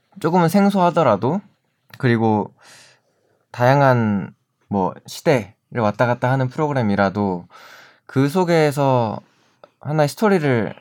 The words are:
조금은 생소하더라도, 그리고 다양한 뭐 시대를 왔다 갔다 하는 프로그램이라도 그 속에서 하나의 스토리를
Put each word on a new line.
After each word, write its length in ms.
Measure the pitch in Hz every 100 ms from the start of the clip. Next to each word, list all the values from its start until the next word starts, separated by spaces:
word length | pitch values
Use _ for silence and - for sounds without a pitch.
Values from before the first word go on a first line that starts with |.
| _ -
조금은 280 | 160 180 165
생소하더라도, 920 | 196 202 196 175 170 143 101 120 185 - _ _ _ _ -
그리고 540 | 127 117 113 107 - - - - - _ _ _ _ _ _
다양한 840 | - 123 139 135 123 110 101 - - _ _ _
뭐 240 | 101 90 - -
시대를 760 | - 165 135 98 _ _ 120
왔다 260 | 104 - 120
갔다 240 | 120 127
하는 180 | 135 127
프로그램이라도 960 | 143 151 135 107 101 98 104 101 90 - - - - - _ -
그 220 | 135 143
속에서 880 | 180 175 165 151 139 139 127 113 - - _ _ _ - _
하나의 280 | - 156 147
스토리를 680 | - 214 190 147 120 98 -